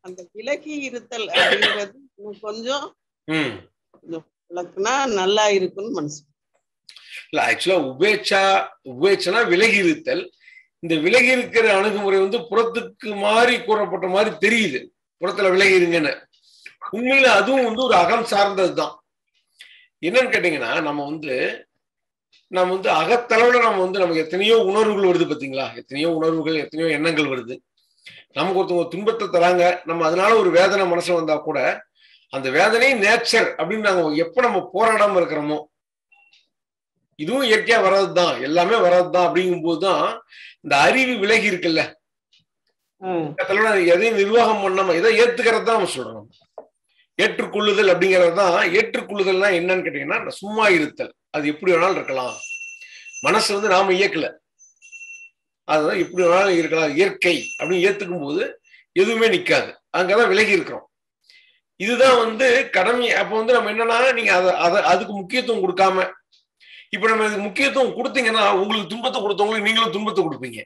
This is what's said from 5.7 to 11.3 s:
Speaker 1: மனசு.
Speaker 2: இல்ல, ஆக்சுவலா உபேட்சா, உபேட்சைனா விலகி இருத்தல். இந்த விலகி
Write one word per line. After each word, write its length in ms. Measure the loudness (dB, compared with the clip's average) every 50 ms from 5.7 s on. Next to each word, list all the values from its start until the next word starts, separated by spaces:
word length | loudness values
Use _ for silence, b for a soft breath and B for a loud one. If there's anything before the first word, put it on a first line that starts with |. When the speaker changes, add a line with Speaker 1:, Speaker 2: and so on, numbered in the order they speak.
| -6 -10 -10 -8
Speaker 1:
மனசு. 300 | -8 -8 -8 -8 -10 -14 -20 _ _ _ _ _ _ _ _ _ _ _ _ B B B B B B B B B
Speaker 2:
இல்ல, 120 | -4 -2 -2
ஆக்சுவலா 340 | 0 -2 0 0 0 0 0 0
உபேட்சா, 580 | -2 -2 0 0 0 0 0 -2 -2 0 2 2 2 2 0 0 -4 -10 _ -18 -18
உபேட்சைனா 520 | -4 0 0 2 2 2 0 -2 0 0 0 2
விலகி 340 | 2 2 2 2 2 2 2
இருத்தல். 400 | 0 0 -2 -4 -4 -4 -4 -6 -8 b b b b b b b b _ _ -6
இந்த 120 | -4 -4
விலகி 360 | -2 0 2 2 4 4 4